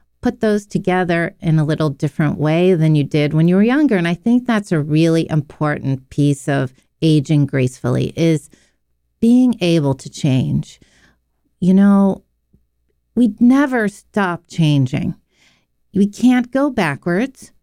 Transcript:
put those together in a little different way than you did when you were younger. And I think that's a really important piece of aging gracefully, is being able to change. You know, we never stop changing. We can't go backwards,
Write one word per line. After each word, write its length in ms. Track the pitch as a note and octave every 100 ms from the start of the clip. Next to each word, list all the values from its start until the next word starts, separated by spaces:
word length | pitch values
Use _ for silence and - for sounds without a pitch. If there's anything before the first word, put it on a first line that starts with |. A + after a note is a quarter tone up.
| _ _
put 180 | B3 B3
those 260 | A3 G#3 G#3
together 680 | E3+ F#3 F#3 F3 E3+ E3 -
in 200 | E3 D#3+
a 40 | D3+
little 260 | D#3 D#3
different 480 | C#3 D3+ - D3 -
way 340 | D3+ D#3+ F3+
than 220 | F3 D#3 D3+
you 80 |
did 300 | C#3+ D3+ D3 D#3
when 120 | E3+
you 80 | F#3
were 60 |
younger. 340 | A3 C#4 D4 G3
And 120 | E3+
I 80 | F3
think 320 | A#3 B3 B3
that's 240 | G#3+ G#3
a 80 | D#3+
really 500 | D3+ D#3 E3 E3 -
important 800 | D#3 - - D3+ D3 C3+ C3 -
piece 380 | - C#3+ C#3 -
of 260 | C#3 C3 _ _ -
aging 420 | D#3+ D#3 C3 D3+ C#3
gracefully, 640 | C3+ B2+ - B2 B2+ - -
is 340 | E3 D#3 - _ _ _ _ _ _ -
being 360 | A3+ B3 B3+ -
able 320 | F3 E3 C#3+
to 160 | C3+ -
change. 680 | - D3 C3 D3 C#3 - - _ _ _ _ _ _ _ -
You 140 | F3+ F#3+
know, 480 | G3+ G3 G3 - _ _ _ _ _ _ _ _ _
we 220 | - A#3+ -
never 480 | A#3+ C4+ C#4+ B3+ G3+
stop 580 | - _ G#3 F#3+ E3+ -
changing. 640 | - D#3 C#3+ C3 C3+ - - _ _ _ _ _ _ _
We 140 | F#3+ G3+
can't 420 | - B3 B3+ B3
go 200 | C4+ C#4+
backwards, 800 | B3 E3 - F3+ F3 C4 - - _